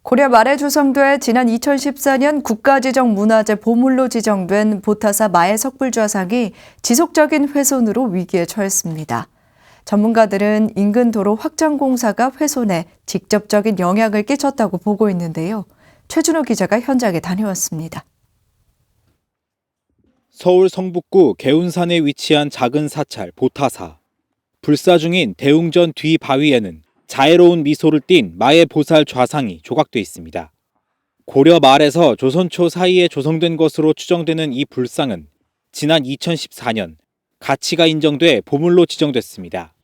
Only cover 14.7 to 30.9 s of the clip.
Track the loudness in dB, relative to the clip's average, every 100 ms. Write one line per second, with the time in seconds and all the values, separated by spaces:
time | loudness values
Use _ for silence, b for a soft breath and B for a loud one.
14.7 | -2 -4 0 0 0 -6 -6 -6 -6 -10
15.7 | b b b _ -2 0 -2 -2 -4 0
16.7 | -2 0 -2 0 -4 -4 -4 -4 -6 -8
17.7 | -8 -10 -14 _ _ _ _ _ _ _
18.7 | _ _ _ _ _ _ _ _ _ _
19.7 | _ _ _ _ _ _ _ 0 2 2
20.7 | -2 -8 -8 0 2 2 2 0 0 0
21.7 | -4 -2 0 -2 -4 0 0 0 -4 -2
22.7 | -2 -4 -8 -10 -10 -14 _ -4 -2 -6
23.7 | -6 -16 -18 _ _ _ _ _ _ -2
24.7 | 0 4 2 2 -2 -2 -2 2 2 2
25.7 | 2 0 -2 0 0 0 0 2 0 -2
26.7 | -12 _ _ _ 0 4 8 6 4 -2
27.7 | 0 2 0 2 2 2 -2 4 4 4
28.7 | 0 2 2 2 -2 -2 -2 -6 -8 -6
29.7 | -4 -2 -4 -8 -14 -14 -14 -14 _ _
30.7 | _ _